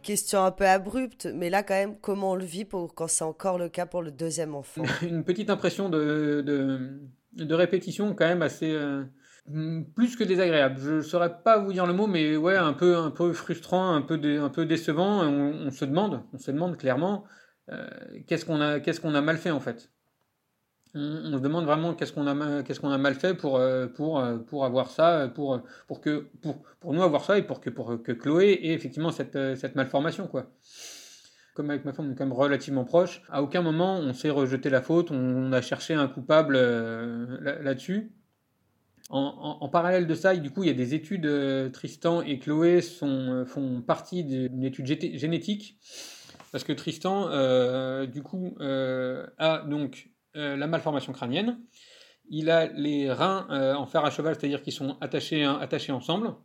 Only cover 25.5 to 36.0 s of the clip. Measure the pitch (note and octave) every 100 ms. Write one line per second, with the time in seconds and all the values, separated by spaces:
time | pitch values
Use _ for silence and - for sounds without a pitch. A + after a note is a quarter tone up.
25.5 | B2 - - _ C#3 D3+ D3+ - - D#3
26.5 | C#3 - _ - D3+ F3+ D3 - G3+ -
27.5 | C3+ B2 A#2 A2+ A#2 B2 A#2+ - E3 G3+
28.5 | F3+ E3 E3 C#3 D3 D#3+ D3 C3+ C#3 C3+
29.5 | C3 C3+ C3+ C3 C#3 D#3 E3 F3+ C3+ -
30.5 | _ _ - - - - - - _ _
31.5 | - D3 C#3+ C#3 C#3 D3 C3 C3+ B2 C#3+
32.5 | C3+ C#3+ C3+ B2+ E3+ F#3 - - C#3+ C#3+
33.5 | F3+ E3+ D#3 F#3 F#3+ C#3+ B2 D3+ C#3+ C3
34.5 | C3+ C#3+ C3 B2+ E3 E3+ C#3 B2+ B2+ C3
35.5 | B2+ A#2+ C3+ - D#3